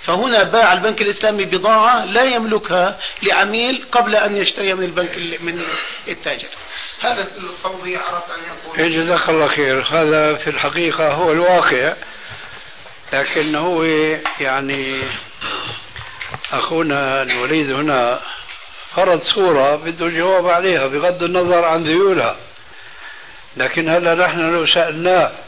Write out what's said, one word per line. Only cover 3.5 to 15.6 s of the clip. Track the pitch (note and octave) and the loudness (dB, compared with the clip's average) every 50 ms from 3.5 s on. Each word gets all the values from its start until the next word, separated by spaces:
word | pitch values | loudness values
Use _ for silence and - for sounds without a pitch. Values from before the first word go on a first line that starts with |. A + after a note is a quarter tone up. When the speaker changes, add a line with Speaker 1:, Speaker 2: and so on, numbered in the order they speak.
| G#3 A3+ A#3 B3+ C4 A#3+ - - | 2 0 0 0 0 -2 -4 0
Speaker 1:
قبل | - A#3+ A#3+ G#3+ G#3+ | 2 2 2 4 2
أن | G#3+ G#3 G#3 G#3 G3+ | 2 2 2 0 0
يشتريها | F#3+ - - - G#3 G3 F#3+ | 0 0 -2 -2 -2 -2 -2
من | F#3 F#3 | -2 -2
البنك | F3 E3 F3 F3 E3+ - F3+ | -4 -2 -2 -2 -2 -4 -6
ال-، | F3 E3+ E3 D#3+ E3 | -6 -6 -6 -6 -6
من | E3+ E3+ F3 E3+ D#3+ D#3+ - - - - - - A3+ | -6 -6 -6 -6 -6 -6 -6 -8 -8 -10 -12 -10 -10
التاجر. | F3+ - - D#3+ C#3+ A#2+ G#2 - - - - - - - - - - - | -10 -8 -6 -6 -6 -6 -8 -12 -14 -16 -16 -14 -14 -12 -12 -12 -12 -4
هذا | - B3 A#3+ G3+ F#3+ - - G3+ | -2 -2 0 0 -4 -6 -8 -12
التوضيح | F#3 F3+ F3+ - - F#3 F#3 F3+ F3+ F3+ F3+ F3+ - - | -12 -12 -12 -8 -8 -8 -8 -6 -8 -6 -6 -6 -6 -4
أردت | F3+ F3 F3 - | -6 -6 -8 -8
أن | - E3+ E3 E3 E3 | -12 -12 -12 -12 -14
يكون. | - - - - - | -14 -14 -12 -4 -2
Speaker 2:
إيه، | D#3+ E3+ | 0 0
جزاك | D#3+ D#3+ E3 E3+ F3+ - - - | 0 0 0 2 2 0 2 2
الله | E3 D#3+ D3+ C#3+ | 2 2 2 2
خير. | - C#3 D3 C3+ C3 C3+ | 2 0 0 0 0 0
هذا | B2+ - D3 E3 D#3+ D3+ D#3 D#3 D3+ D3+ D3+ | 0 0 2 2 2 4 4 4 4 2 0
في | C#3+ - D#3 | 0 -2 -4
الحقيقة | D3 C#3 - D3 C#3+ E3 F3 E3 D3+ - D#3+ D3+ C#3+ | -4 -2 -4 -4 -2 0 -2 0 0 2 0 0 2
هو | D3+ F3+ E3+ | 2 2 2
الواقع، | D3+ D#3+ F3 F3 F3+ F3 - - - B2+ B2+ D3+ - - - - - - - - - - - - - - - - - - - - - - - - - | 2 4 4 6 6 6 6 4 2 2 2 0 -2 -4 -10 -16 -16 -18 -16 -16 -16 -16 -16 -16 -18 -18 -18 -18 -20 -20 -20 -20 -20 -20 -12 -4 -2
لكن | C3+ C#3 - - E3+ D3+ D3+ D3+ | -2 -2 0 0 -2 0 0 0
هو، | D3 D#3 F3+ F3+ E3 D#3+ E3 D#3 D#3 D#3 D#3 D#3 D3+ D3+ - - - | 0 0 0 0 2 2 2 2 2 2 0 0 -2 -4 -6 -6 -4
يعني، | D3 C3+ C3 C3+ C3+ C3+ C#3 C#3 C3+ C3 C3+ C3+ C3 C3+ C3+ - - - - - - - - - | -2 -2 0 -2 -2 -2 -4 -4 -4 -4 -4 -6 -6 -6 -8 -10 -12 -16 -16 -12 -10 -8 -8 -8